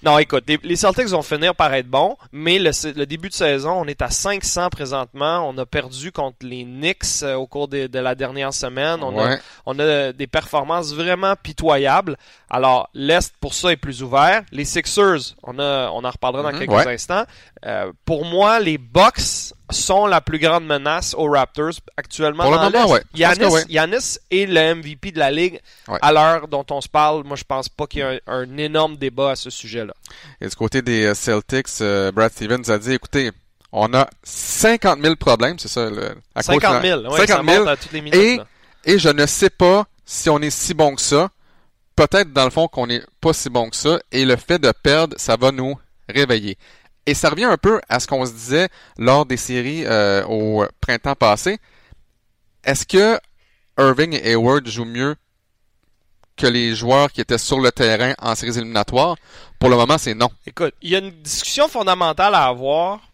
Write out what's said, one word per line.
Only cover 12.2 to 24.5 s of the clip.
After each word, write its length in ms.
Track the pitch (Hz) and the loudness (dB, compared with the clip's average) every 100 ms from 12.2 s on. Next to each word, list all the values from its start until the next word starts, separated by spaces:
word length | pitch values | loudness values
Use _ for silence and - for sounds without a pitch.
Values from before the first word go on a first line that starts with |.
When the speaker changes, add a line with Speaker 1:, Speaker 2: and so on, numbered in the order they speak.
| _ _ _ | _ _ _
Speaker 1:
Alors, 380 | 127 131 127 - | 0 2 2 0
l'Est, 380 | - 139 170 170 _ | -8 0 0 0 _
pour 140 | 147 | -8
ça, 180 | - 180 | -4 -2
est 40 | 165 | -2
plus 260 | 139 123 | -4 -10
ouvert. 400 | 131 135 156 208 196 | -2 2 4 2 -2
Les 140 | 131 143 | -8 -6
Sixers, 680 | 170 151 - 202 170 127 - | -4 -4 2 4 2 -2 -14
on 160 | 139 127 | -16 -6
a, 320 | 143 135 127 | -4 -2 -2
on 140 | 82 | -4
en 60 | 123 | -6
reparlera 320 | - 123 127 | -4 -4 -4
dans 80 | 147 | -4
Speaker 2:
Mhm, 60 | 143 | -6
Speaker 1:
quelques 120 | 131 107 127 | 0 2 2
Speaker 2:
ouais. 80 | |
Speaker 1:
instants. 300 | 120 - 180 233 - - - | -2 -4 -4 -4 -10 -20 -18
Euh, 260 | - 104 95 - | -10 -6 -8 -10
pour 200 | - 160 165 | -6 -4 -2
moi, 340 | 175 202 226 | 2 4 4
les 180 | 196 156 | 0 -4
Bucks 760 | 120 123 208 - - - - - _ | -2 4 4 4 -6 -6 -10 -16 _
sont 360 | - - 190 208 | -6 0 2 4
la 140 | 175 | 2
plus 180 | - 156 | 0 0
grande 260 | 160 170 | 2 0
menace 480 | 160 147 139 165 - - | 0 -4 -2 -4 -4 -4
aux 100 | 156 | 0
Raptors 440 | 143 127 - 156 165 - - | 2 0 -2 -6 -6 -14 -14
actuellement 480 | 143 - 156 151 | -12 -4 -4 0
Speaker 2:
Pour 80 | 175 | 2
le 60 | 160 | 4
Speaker 1:
dans 120 | 165 | 2
Speaker 2:
moment, 140 | 220 | 4
Speaker 1:
l'Est. 80 | 226 | 4
Speaker 2:
ouais. 80 | 120 - | 4 0
Je 100 | 156 | 0
pense 80 | 165 | 2
que 60 | 175 | 4
Speaker 1:
Giannis, 120 | 208 | 4
Speaker 2:
ouais. 100 | 160 160 | 4 2
Speaker 1:
Giannis 500 | 156 160 220 - - _ | 0 0 -2 -4 -10 _
est 160 | 185 | -2
le 100 | 196 | 2